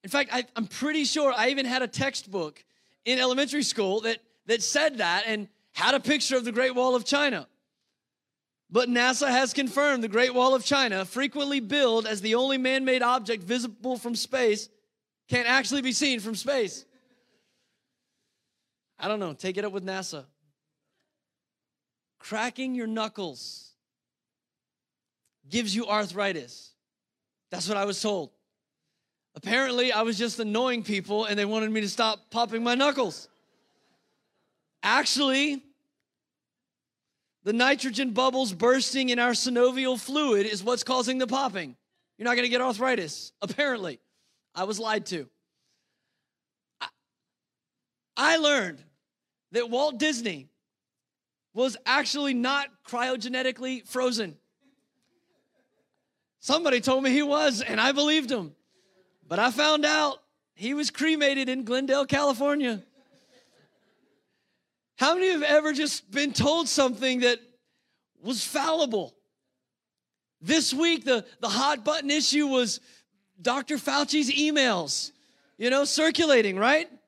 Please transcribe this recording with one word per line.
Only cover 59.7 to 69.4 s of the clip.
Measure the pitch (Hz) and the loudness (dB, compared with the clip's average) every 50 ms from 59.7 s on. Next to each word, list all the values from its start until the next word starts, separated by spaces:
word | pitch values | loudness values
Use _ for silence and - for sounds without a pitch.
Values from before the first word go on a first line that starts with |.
| 311 302 294 | 4 4 2
out | 294 302 311 302 294 269 - _ _ _ _ _ _ _ | 2 2 2 2 0 -2 -4 _ _ _ _ _ _ _
he | - 196 233 277 | -10 -6 -6 -4
was | 294 302 233 | -2 -4 -4
cremated | - - 277 320 320 302 294 277 277 269 269 | -4 -2 0 0 2 4 2 2 2 2 0
in | 247 254 262 247 | -2 -2 -4 -4
Glendale, | 208 240 262 269 269 262 277 277 | -2 -2 -2 0 0 0 0 2
California. | - 277 277 294 285 269 214 277 285 285 294 277 247 226 196 - _ _ _ _ _ _ _ _ _ _ - _ _ _ _ _ _ _ _ _ _ _ _ _ _ _ _ _ _ _ _ _ _ _ _ _ _ _ _ _ _ _ | 0 0 2 2 2 2 2 0 0 0 0 0 -2 -2 -4 -8 _ _ _ _ _ _ _ _ _ _ -20 _ _ _ _ _ _ _ _ _ _ _ _ _ _ _ _ _ _ _ _ _ _ _ _ _ _ _ _ _ _ _
How | - 254 285 330 | 0 2 2 4
many | 359 370 381 | 4 2 2
have | 359 311 | 2 2
ever | - 294 294 302 302 311 302 | 2 4 4 4 4 4 0
just | 262 302 285 - - - _ | 0 -2 -2 -4 -6 -10 _
been | 196 277 285 285 | -2 -2 -2 0
told | 220 - 220 285 311 330 330 233 | 0 2 2 2 2 2 0 0
something | - 302 277 254 247 196 254 262 254 247 | 2 2 2 2 2 0 -2 -2 0 2
that | 247 240 240 233 - _ _ _ _ _ _ _ _ _ _ _ _ _ _ _ | 2 2 2 0 -4 _ _ _ _ _ _ _ _ _ _ _ _ _ _ _
was | - 208 262 208 - | -6 -6 -4 -4 -4
fallible? | - - 294 269 320 320 320 311 262 220 202 165 120 _ _ _ _ _ _ | -4 -2 -2 0 0 2 2 0 0 0 -4 -4 -6 _ _ _ _ _ _